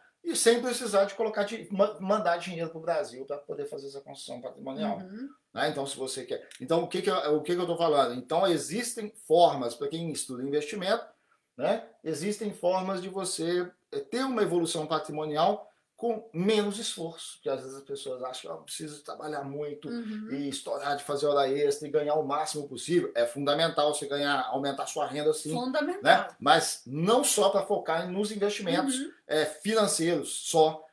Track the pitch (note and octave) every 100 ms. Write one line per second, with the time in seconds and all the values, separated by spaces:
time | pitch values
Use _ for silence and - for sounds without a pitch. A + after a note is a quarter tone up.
0 | _ _ E3+ - A#3 A#3+ B3 A#3+ A#3+ G3
1 | G3 - A3 G#3 G3+ A3+ - F#3+ G3+ -
2 | F#3 G#3 F3 E3+ E3+ E3+ E3 D#3+ D#3+ D#3+
3 | C3+ B2 C3 C#3+ - D3 C#3 C#3+ C#3 C#3
4 | C#3 C#3 - B2 B2+ - C3+ C3+ G2+ -
5 | F#3 G#3 C#4 - _ - D3 C#3+ C#3 -
6 | C3 C3+ A#2+ B2+ - - B2+ E3 E3 F3+
7 | F#3 F#3 D3+ D3+ D3 F3 F3 E3 E3 D3
8 | B2 B2 - D#3+ F#3+ D#3+ C3 F#3+ A#3+ -
9 | G#3 - - D#3+ E3 C3+ A#2+ - C#3+ E3
10 | E3+ C#3 - B2 C3+ D3 D3+ G#3 F#3 A3+
11 | - _ _ _ _ - C#3+ A#2 - -
12 | D#3 D3 F#3+ G#3 G#3 - F3 F#3 F#3+ F#3+
13 | F#3 F#3+ F3+ - E3 F3+ F3+ - _ C#3
14 | - A#3+ C4+ A#3+ F#3+ F3 D#3+ E3+ - D#3
15 | - D3+ D#3 D3 F3 G#3 - _ _ -
16 | A#3 A3 - D#3+ F#3+ G#3+ G3+ G3 A3+ -
17 | E3 E3 - - C#3+ C3+ C3 C3+ C#3 C#3
18 | C3+ B2+ B2+ B2+ - D#3+ - - D#3 D3
19 | - - D3+ D3 C#3 C#3+ D3 C#3+ D3+ A#3+
20 | A3 G#3+ G#3+ C#3 C#3+ C3+ - C#3 C#3+ C#3+
21 | - C#3+ D3 C#3+ C3+ C#3 D3 C#3 D3 D3
22 | D3 D#3 C3+ C#3+ D#3 D3+ C#3 B2 - E3+
23 | A#2 A#2 A#2 C#3 C#3 D3 E3 D3+ D3 D3+
24 | C#3 C#3+ C#3+ C#3 G#2+ C3 C#3 C3+ - D#3+
25 | C3+ C#3 D3+ D3+ D3+ D#3+ B3+ D4+ D4 F#4
26 | D3 - - - C#3 D#3+ D#3+ - - C#3
27 | F3 A#3+ C#4+ - G3 G3 - G3 F3 E3
28 | F3+ F#3 G#3 G#3+ G3+ G#3 F#3+ E3 C#4 C4
29 | D4+ - - D3+ D3+ - G3+ A3 G3+ -
30 | E3 E3+ A#2+ - - E3 D#3+ D#3 -